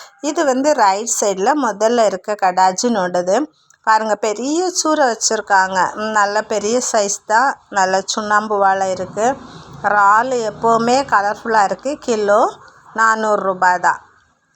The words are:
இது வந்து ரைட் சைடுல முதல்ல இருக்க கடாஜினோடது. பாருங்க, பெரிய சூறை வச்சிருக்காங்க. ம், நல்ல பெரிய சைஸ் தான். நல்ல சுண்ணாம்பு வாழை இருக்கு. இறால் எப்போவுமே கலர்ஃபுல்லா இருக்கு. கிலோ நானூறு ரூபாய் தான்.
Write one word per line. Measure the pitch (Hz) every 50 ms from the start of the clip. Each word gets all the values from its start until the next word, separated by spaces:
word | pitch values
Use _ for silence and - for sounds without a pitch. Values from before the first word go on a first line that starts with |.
| - - _ _ -
இது | 294 311 339 320
வந்து | 277 247 254 269 302 294
ரைட் | 262 220 196 190 202 233 233 -
சைடுல | - 247 208 196 185 190 240 302
முதல்ல | 302 262 226 202 196 214 226 247 240 220
இருக்க | 202 190 185 - - 208
கடாஜினோடது. | - - 185 180 185 185 190 185 - - 247 233 202 180 180 180 180 180 180 196 240 302 - _ _ _ _ _ _ _
பாருங்க, | 226 220 220 220 220 208
பெரிய | 208 - 220 208 214 240 277 302 339 370 359
சூறை | 349 - - 311 311 302 285
வச்சிருக்காங்க. | 247 226 220 - - 220 208 202 - 202 190 190 185 190 185 170 - -
ம், | 208 214 220 220
நல்ல | 214 202 202 202 214 214
பெரிய | - 226 208 202 208 233 254 247
சைஸ் | - - 220 202 202 - - -
தான். | - 214 226 262 277 - - _ _
நல்ல | 208 202 185 185 190 196 190
சுண்ணாம்பு | - - 233 214 208 208 208 214 214 214 196
வாழை | 196 190 190 196 190 190
இருக்கு. | 185 185 185 175 175 202 214 247 269 254 - - - - - - - - -
இறால் | 202 202 208 202 196 208 220 240 262 254 247 220
எப்போவுமே | 214 - - - 233 233 226 226 240 247 269 277
கலர்ஃபுல்லா | 269 240 202 196 202 214 - - 233 220 220 196
இருக்கு. | 190 196 - - 262 294 294
கிலோ | - - 226 214 208 202 202 220 277 415 415 - - - _ - _ - -
நானூறு | 220 220 220 220 220 220 214 208 202 190
ரூபாய் | 190 185 185 185 180 180 180 180
தான். | 170 151 - - _ _ _ _ _ _ _ _ _ _